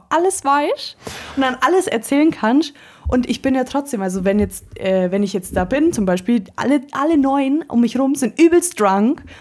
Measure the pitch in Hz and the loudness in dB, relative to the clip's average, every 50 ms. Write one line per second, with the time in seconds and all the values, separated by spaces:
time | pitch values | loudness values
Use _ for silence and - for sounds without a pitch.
0 | _ - 294 320 349 381 370 - - 277 277 294 294 330 539 587 - - - _ | _ -2 0 0 2 0 0 -2 0 0 0 0 0 -2 -4 -4 -8 -14 -16 _
1 | - - - - - - - 277 269 262 254 254 - 269 349 381 - - - 226 | -18 -16 -16 -16 -14 -10 -4 -2 -2 -2 0 0 0 2 2 2 0 0 -4 -4
2 | 220 - 277 285 302 320 311 - - 220 247 285 320 - - - - - - - | -2 0 2 2 2 2 0 0 0 2 2 2 0 -2 -6 -18 -20 -20 -18 -10
3 | - - - 247 247 - 240 - - 269 262 262 254 254 - 277 277 277 - 202 | -6 -2 0 0 0 -2 -4 -2 -2 -2 0 0 -2 -2 -4 -6 -4 -4 -6 -4
4 | 190 185 180 196 185 196 196 208 208 196 - - - - - - - 190 190 185 | -4 -4 -4 -2 0 0 2 2 0 -2 -4 -10 -16 -16 -14 -6 -2 0 0 0
5 | 185 180 185 202 208 196 - 202 185 - - 190 180 180 262 285 302 339 330 - | 0 0 0 -2 -2 -2 -4 -6 -6 -4 -4 -4 -2 0 0 0 0 0 0 0
6 | 202 185 180 180 185 - 240 233 185 - - - - 233 285 285 262 - - - | 0 0 0 -2 0 0 0 0 -2 -6 -8 -4 0 0 0 0 0 -4 -6 -2
7 | 277 311 330 294 262 269 269 285 277 269 277 320 - - - 240 240 233 - 254 | 0 2 2 2 2 2 2 0 0 0 -2 -2 -2 -2 0 2 2 2 2 0
8 | 269 269 285 285 262 214 - - 330 330 330 349 349 - - - 214 196 190 196 | 0 0 0 0 -2 -2 2 4 4 6 6 4 2 0 -2 0 2 2 4 2
9 | 208 240 311 - - - - - | 2 2 0 -2 -6 -20 -20 -20